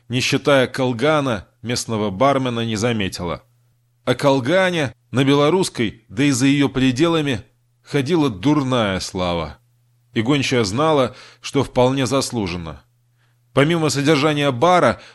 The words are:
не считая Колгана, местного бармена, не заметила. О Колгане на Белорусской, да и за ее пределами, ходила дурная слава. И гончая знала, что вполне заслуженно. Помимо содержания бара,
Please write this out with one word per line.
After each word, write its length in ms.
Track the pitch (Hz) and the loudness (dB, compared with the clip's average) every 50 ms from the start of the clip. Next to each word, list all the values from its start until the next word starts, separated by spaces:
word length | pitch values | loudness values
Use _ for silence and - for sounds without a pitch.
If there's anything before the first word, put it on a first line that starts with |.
| _ - | _ -6
не 100 | 117 131 | -4 -4
считая 480 | 123 - 143 131 - 151 143 135 127 | -2 -2 -2 0 2 2 2 4 2
Колгана, 800 | 117 - - 131 127 123 110 123 151 160 151 139 135 113 92 - _ _ _ | 0 -2 -4 -2 -2 -2 0 0 0 0 0 0 -2 -4 -6 -8 _ _ _
местного 480 | - 110 123 117 - - 113 104 104 104 | -8 -6 -6 -6 -4 -4 -4 -2 -2 -2
бармена, 560 | 92 95 131 139 139 131 131 127 120 117 113 | 0 2 2 2 2 2 0 -4 -4 -4 -4
не 100 | 113 110 | -4 -4
заметила. 680 | 101 110 123 117 107 95 92 - - 90 85 78 69 _ _ _ _ _ _ _ _ _ _ _ _ - | -2 -2 -2 -2 -2 -4 -4 -6 -6 -6 -6 -6 -8 _ _ _ _ _ _ _ _ _ _ _ _ -4
О 120 | - 127 | -2 -2
Колгане 800 | 123 - 143 139 135 117 127 175 190 190 180 180 165 143 117 - _ _ _ | 0 2 2 2 2 2 0 0 2 2 0 0 -2 -4 -4 -6 _ _ _
на 120 | - 123 139 | -2 0 2
Белорусской, 840 | 135 143 143 143 147 165 190 180 - - - 117 98 - - _ - | 4 4 4 4 4 2 2 0 -2 -2 -4 -4 -4 -4 -8 _ -10
да 140 | 95 101 143 | -4 0 0
и 80 | 147 | 2
за 160 | 135 117 135 | 2 2 2
ее 220 | 139 139 143 139 131 | 2 2 2 2 0
пределами, 720 | 113 127 131 131 123 120 165 170 165 160 151 143 127 101 - _ _ _ _ _ _ _ _ | 0 0 0 0 2 2 2 2 2 0 0 -2 -4 -6 -8 _ _ _ _ _ _ _ _
ходила 460 | - - 143 135 135 180 165 147 139 | -4 -2 -2 0 0 0 2 2 0
дурная 680 | 107 87 90 143 151 151 135 127 127 123 110 101 95 90 | -2 0 0 2 2 2 2 0 0 0 0 0 -2 -2
слава. 600 | - - - 95 92 90 87 85 78 76 - - _ _ _ _ _ _ _ _ _ _ - | -4 -6 -6 -4 -2 -2 -2 -4 -4 -6 -10 -16 _ _ _ _ _ _ _ _ _ _ -4
И 80 | 117 | -2
гончая 420 | 107 120 151 143 131 - 131 120 113 | 0 0 0 0 0 0 0 0 0
знала, 520 | 95 101 127 156 160 156 139 127 107 - - - - - _ | 0 -2 -2 0 2 2 2 0 -2 -4 -10 -20 -20 -20 _
что 240 | - - - 143 120 | -12 -4 -2 -2 -2
вполне 440 | - - 131 123 127 135 139 131 | 0 2 2 2 2 2 0 -2
заслуженно. 760 | 110 131 135 - - 123 117 101 87 87 90 82 80 76 76 _ _ _ _ _ _ _ _ _ _ _ _ _ _ - | 0 0 -2 -2 -2 -4 -4 -4 -4 -6 -8 -10 -12 -14 -16 _ _ _ _ _ _ _ _ _ _ _ _ _ _ 0
Помимо 360 | 131 139 156 175 170 156 147 | 0 2 2 2 0 0 -2
содержания 640 | 123 139 143 143 160 139 139 156 151 147 143 143 | -2 0 2 2 2 2 2 0 0 0 0 -2
бара, 500 | 127 117 160 175 180 175 151 120 101 - - - | 0 2 2 4 4 4 4 2 0 -2 -6 -20